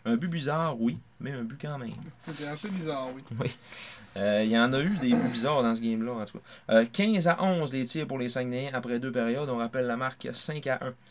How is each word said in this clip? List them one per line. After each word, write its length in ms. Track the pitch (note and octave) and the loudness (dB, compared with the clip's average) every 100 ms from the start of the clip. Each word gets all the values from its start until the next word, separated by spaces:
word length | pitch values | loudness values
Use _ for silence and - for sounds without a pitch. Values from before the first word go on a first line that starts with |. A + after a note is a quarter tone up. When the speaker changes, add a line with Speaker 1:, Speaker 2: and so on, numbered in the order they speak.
Speaker 1:
Un 120 | - A#2 | 0 0
but 120 | F3 | 0
bizarre, 520 | E3 C3+ D#3 D#3+ A#2+ | -2 0 0 0 0
oui, 180 | A2+ A2+ - - | 0 -2 -8 -10
mais 140 | C3+ | -8
un 100 | C3+ | -6
but 160 | A2+ C#3 | -6 -8
quand 180 | D3+ C#3+ | -8 -8
même. 120 | A#2+ - - - | -8 -10 -12 -14
Speaker 2:
C'était 260 | - C#3+ D3 | -12 -10 -8
assez 220 | D3 G#3 | -8 -6
bizarre, 400 | F#3+ D#3 C#3 C3 | -4 -4 -4 -4
oui. 100 | C3 C3+ A#2 | -8 -8 -4
Speaker 1:
Oui. 160 | B2+ - - - - - - F#2+ | -4 -6 -14 -14 -14 -16 -12 -2
Euh, 260 | G2+ G#2 | 2 4
il 60 | A2 | 4
y 80 | A2+ | 4
en 140 | B2 | 4
a 80 | C3 | 4
eu 160 | E3 G3 | 2 2
des 100 | B2+ | 4
buts 160 | A#2+ A#2+ | 4 2
bizarres 320 | A#2+ C3 D3 | 0 2 4
dans 100 | A#2 | 2
ce 60 | A2+ | 2
game-là, 320 | A#2 A2 A#2 | 0 0 -2
en 120 | A#2+ | -4
tout 140 | G#2 - | -6 -10
cas. 60 | - - - | -16 -12 4
Euh, 100 | A2+ A#2 | 6 6
quinze 340 | - G#3 G#3 E3+ | 4 2 4 4
à 160 | - | 4
onze 300 | F#3+ F3+ C#3+ | 4 2 0
les 120 | C3 | -2
tirs 220 | A#2+ D#3+ D3 | -4 -4 -4
pour 120 | C3+ | -2
les 100 | B2 | -2
Saguenayens 420 | B2+ B2 B2 C#3 | -2 -2 -2 -4
après 260 | C3 A#2+ A#2+ | -4 -2 -2
deux 100 | B2+ | -2
périodes. 380 | B2 A#2 B2+ D3 | 0 0 0 0
On 80 | A#2+ | -2
rappelle 300 | A#2 C3 B2 | -2 0 0
la 100 | A#2 | 0
marque 320 | C3 - - | -2 -4 -8
cinq 360 | - - D3+ C#3 | -6 -6 -4 -2
à 100 | B2+ | -2
un. 120 | C3 B2+ - | -2 -10 -14